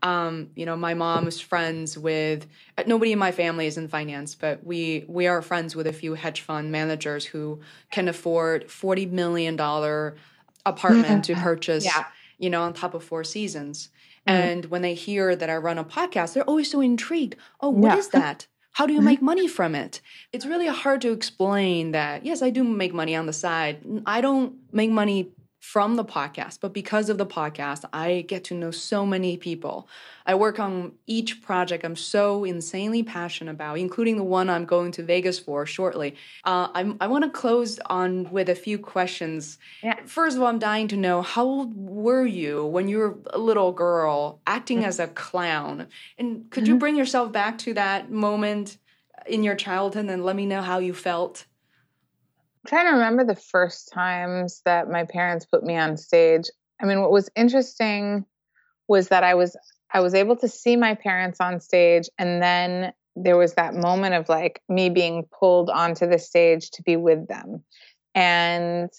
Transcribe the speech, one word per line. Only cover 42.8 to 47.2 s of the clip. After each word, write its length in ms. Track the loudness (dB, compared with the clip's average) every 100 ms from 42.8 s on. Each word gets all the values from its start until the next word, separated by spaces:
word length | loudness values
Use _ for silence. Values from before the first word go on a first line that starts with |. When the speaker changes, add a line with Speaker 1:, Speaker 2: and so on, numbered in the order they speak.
| 0
Speaker 1:
you 80 | 0
were 200 | -2 -4 -6
a 80 | -2
little 320 | 0 2 2
girl 720 | 2 0 2 2 0 -2 -4 -4
acting 340 | -4 -2 -2
Speaker 2:
Mm-hmm. 80 | 0
Speaker 1:
as 100 | -2
a 80 | -6
clown? 800 | -8 -6 -4 -2 -2 -4 -10 -12 -18 -20 -8
And 340 | -8 -8 -8
could 160 | 0 4
you 60 |
Speaker 2:
Mm-hmm. 60 | 4
Speaker 1:
bring 160 | 4 2
yourself 340 | 0 0